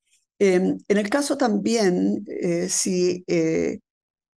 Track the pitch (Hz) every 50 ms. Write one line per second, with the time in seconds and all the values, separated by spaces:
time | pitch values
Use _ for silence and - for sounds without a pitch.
0 | _ _ _ _ _ _ _ - 202 190 180 185 185 190 190 190 - - 202 208
1 | 208 208 - 285 285 285 285 277 269 226 202 202 190 220 233 233 196 180 180 180
2 | 190 202 208 208 208 - - - - 175 170 170 180 180 - - - 202 185 180
3 | 180 180 180 180 180 - 175 170 160 160 160 - 165 - - 202 _ _ _ _
4 | _ _ _ _ _ _ _